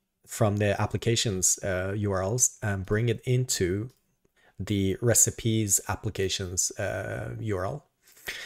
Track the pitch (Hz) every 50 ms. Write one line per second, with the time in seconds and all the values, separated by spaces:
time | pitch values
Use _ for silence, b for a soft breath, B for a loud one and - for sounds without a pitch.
0 | _ _ _ _ _ - - - 117 101 101 104 104 101 98 104 104 - - 95
1 | - 117 117 - - 113 95 92 90 - - - - 101 90 90 92 95 98 107
2 | 104 101 95 92 95 95 117 127 - - - - - 104 98 95 90 - 104 107
3 | 120 117 110 - - 127 123 127 127 127 - - 95 85 95 101 113 127 - _
4 | _ _ _ _ _ _ b b b b b - 95 - 104 98 95 95 95 -
5 | 113 113 107 - - 110 - - - 113 110 110 107 98 95 - - - 95 -
6 | - 110 - - 98 92 - - 95 90 92 92 - - - - 101 98 - 98
7 | 104 107 107 120 113 117 120 113 113 110 98 90 90 104 143 147 - _ _ _
8 | B B B B B B B B B